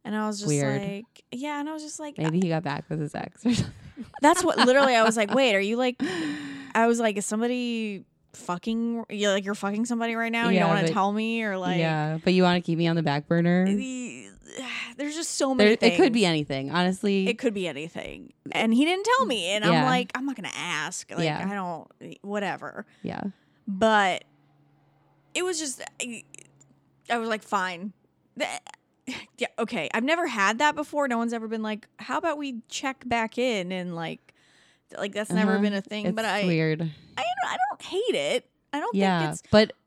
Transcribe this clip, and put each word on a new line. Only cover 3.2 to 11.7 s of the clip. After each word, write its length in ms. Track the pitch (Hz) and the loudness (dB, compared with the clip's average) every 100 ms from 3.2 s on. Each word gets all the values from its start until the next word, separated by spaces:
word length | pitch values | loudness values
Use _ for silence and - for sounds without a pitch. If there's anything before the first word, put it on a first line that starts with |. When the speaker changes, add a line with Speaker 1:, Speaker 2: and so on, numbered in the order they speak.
| - - 247 | -12 -4 0
Speaker 2:
or 80 | |
something. 200 | 233 - - - - 220 - | 0 -2 -6 -18 -16 -16 2
Speaker 1:
That's 220 | 294 359 | 4 4
what, 140 | 349 - | 4 4
literally, 380 | 247 262 269 233 | 6 6 6 6
I 80 | |
was 140 | 220 220 | 4 4
like, 140 | 208 | 2
Speaker 2:
<laughs> 40 | 233 | 4
Speaker 1:
"Wait, 180 | 262 196 | 4 4
are 40 | |
you, 180 | 196 233 | 2 2
like," 240 | 254 247 302 359 311 294 294 - - | 0 0 -2 -2 -4 -6 -10 -12 -4
I 120 | 220 233 | 2 4
was 120 | 233 | 4
like, 180 | 226 202 | 2 0
"Is 80 | - | -2
somebody 800 | 214 240 247 240 226 214 196 - _ _ | -2 0 -2 -2 -2 -4 -6 -12 _ _
fucking, 720 | - - 175 - 226 233 233 226 | -12 -6 -6 -2 -2 -2 -4 -6
you're, 220 | 208 202 | 0 2
like, 140 | 196 196 | 2 0
you're 80 | 208 | -4
fucking 300 | 202 208 233 | -2 -2 -2
somebody 300 | 233 233 226 | -2 -2 -2
right 160 | 226 | -2
now? 180 | 233 233 | 0 4
You 100 | 185 | 4
don't 80 | 170 | 4
Speaker 2:
Yeah, 60 | |
Speaker 1:
wanna 140 | 165 165 | 4 2
Speaker 2:
but 60 | |
Speaker 1:
tell 180 | 175 196 | 2 2
me?" 320 | 208 226 226 | 0 -2 -2
Or, 140 | 214 190 | -2 -2
like, 200 | 180 | 0